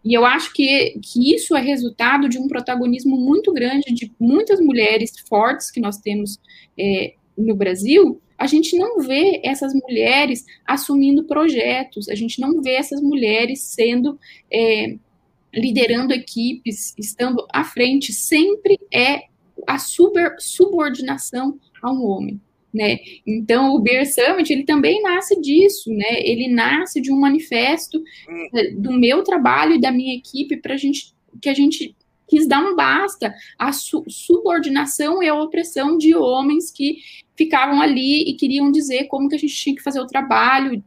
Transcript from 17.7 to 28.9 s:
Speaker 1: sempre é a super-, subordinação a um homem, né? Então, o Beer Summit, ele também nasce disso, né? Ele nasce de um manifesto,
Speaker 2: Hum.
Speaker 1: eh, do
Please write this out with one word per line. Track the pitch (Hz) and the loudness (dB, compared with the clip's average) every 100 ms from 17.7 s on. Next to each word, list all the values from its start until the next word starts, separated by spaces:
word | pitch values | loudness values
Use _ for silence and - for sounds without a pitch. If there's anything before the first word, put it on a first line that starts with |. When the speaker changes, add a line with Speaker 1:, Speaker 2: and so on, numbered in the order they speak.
| - 247 277 269 | -2 0 0 -2
Speaker 1:
sempre | 208 - 311 370 415 403 403 403 | -8 0 2 2 2 2 0 0
é | - 254 285 - _ _ - - | 0 0 -2 -8 _ _ -12 -8
a | 277 | -6
super-, | - - 370 359 339 - | -6 4 4 4 0 -2
subordinação | - - 381 359 294 247 262 277 - 247 269 - _ - | -12 0 2 2 -2 -4 -6 -8 -8 -6 -6 -6 _ -10
a | 240 | -6
um | 262 | -4
homem, | 220 190 202 202 _ _ _ | -2 -4 -6 -10 _ _ _
né? | 214 208 - - - | -2 -2 -2 -8 -14
Então, | - 220 214 240 269 | -6 -6 0 2 4
o | 269 | 2
Beer | 214 254 | 2 0
Summit, | 277 - 254 381 320 | 0 0 2 2 0
ele | 277 | -2
também | 277 294 294 403 | 0 2 2 2
nasce | 403 349 392 381 | 0 -2 0 -2
disso, | 294 302 392 - 220 | 2 4 4 2 -6
né? | 214 208 233 | -4 -2 -2
Ele | - 233 254 | -2 -2 0
nasce | 240 240 294 370 302 | 0 2 0 -2 -4
de | 262 | 0
um | 269 | 2
manifesto, | 277 302 - 233 254 330 - 320 - - - | 4 2 0 -2 0 -2 -4 -8 -8 -20 -14
Speaker 2:
Hum. | 339 339 | -12 -6
Speaker 1:
eh, | 240 - | -2 -2
do | 202 214 | -4 -2